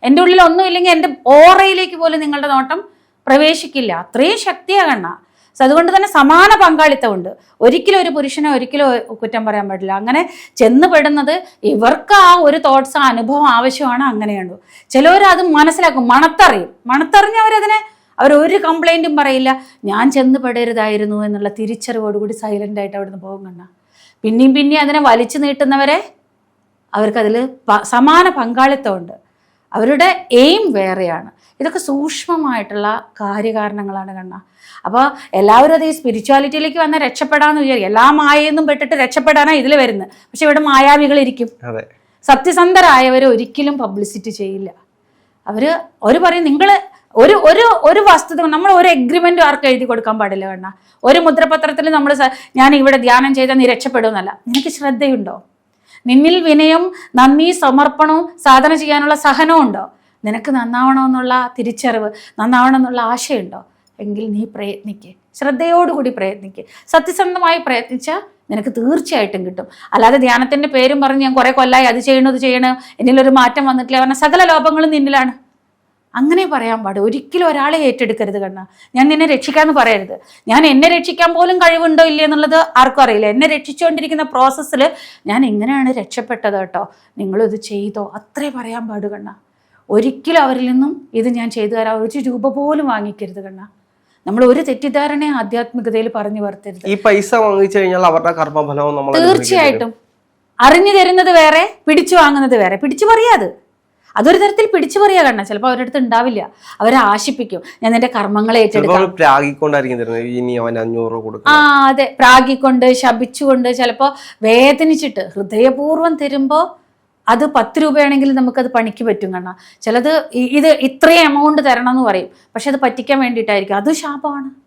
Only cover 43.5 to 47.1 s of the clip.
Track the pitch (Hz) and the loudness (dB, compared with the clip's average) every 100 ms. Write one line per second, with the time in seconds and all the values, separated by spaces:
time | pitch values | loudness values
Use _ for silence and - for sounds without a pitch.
43.5 | - 285 285 226 196 202 220 214 214 196 | -6 -4 -4 -6 -6 -8 -10 -14 -10 -10
44.5 | 190 190 - _ _ _ _ _ _ - | -10 -14 -18 _ _ _ _ _ _ -12
45.5 | 214 277 330 - _ 208 294 359 339 320 | -4 -4 -4 -8 _ 0 2 2 0 0
46.5 | 285 392 403 - _ _ | 0 2 2 0 _ _